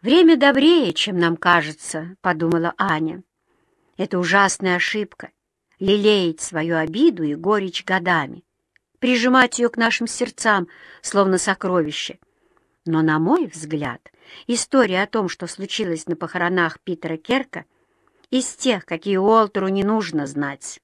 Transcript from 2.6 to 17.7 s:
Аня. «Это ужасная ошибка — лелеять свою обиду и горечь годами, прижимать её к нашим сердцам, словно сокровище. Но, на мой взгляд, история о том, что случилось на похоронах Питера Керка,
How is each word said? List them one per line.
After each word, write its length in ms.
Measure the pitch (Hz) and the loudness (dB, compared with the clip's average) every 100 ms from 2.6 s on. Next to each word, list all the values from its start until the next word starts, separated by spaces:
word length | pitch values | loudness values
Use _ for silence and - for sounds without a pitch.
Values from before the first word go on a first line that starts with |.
| 170 - | -2 -2
Аня. 440 | 196 156 160 185 - _ _ _ _ _ _ - | -2 -2 -4 -8 -16 _ _ _ _ _ _ -10
«Это 200 | 190 185 | -4 -2
ужасная 600 | 175 196 196 - 185 180 | 0 2 2 0 -2 -2
ошибка — 540 | - 214 202 - - _ _ _ _ _ | -2 -4 -8 -12 -20 _ _ _ _ _
лелеять 600 | 190 208 208 208 175 160 | 0 2 4 4 0 -4
свою 380 | - 165 160 165 | -8 -6 -2 -2
обиду 460 | 160 180 320 196 | -2 2 2 2
и 120 | 156 147 | -4 -2
горечь 480 | 175 208 190 - | -2 -2 -2 -8
годами, 600 | - 190 175 170 139 175 _ _ _ _ _ _ | -4 -2 0 0 -2 -12 _ _ _ _ _ _
прижимать 580 | 262 247 247 262 240 - | 0 2 4 4 2 0
её 100 | 240 | -2
к 80 | 233 | 0
нашим 300 | 233 233 233 | -2 -2 -6
сердцам, 600 | - 247 - 226 202 175 - - - | -6 -6 -2 0 0 -2 -10 -20 -16
словно 360 | - 202 190 185 | -4 0 2 2
сокровище. 800 | - 190 190 180 151 147 - - _ _ _ _ _ _ - | 0 -2 0 0 0 -6 -12 -14 _ _ _ _ _ _ -2
Но, 160 | 160 | 0
на 180 | 160 156 | 2 2
мой 280 | 165 339 254 | 2 0 -2
взгляд, 540 | 160 156 156 143 120 - _ _ - - | -8 -10 -6 -6 -10 -16 _ _ -20 -6
история 560 | 233 - 269 226 185 | -6 0 2 2 0
о 40 | 202 | -2
том, 220 | 233 185 | -2 -4
что 180 | - 175 | -6 -12
случилось 600 | - 196 - 196 160 - | -12 -10 -6 -4 -6 -6
на 80 | 160 | -8
похоронах 640 | 165 180 175 185 165 - | -6 -4 -2 0 -2 -4
Питера 380 | - 170 160 160 | -10 -8 -8 -10
Керка, 480 | - 254 262 - - | -2 -2 -2 -14 -18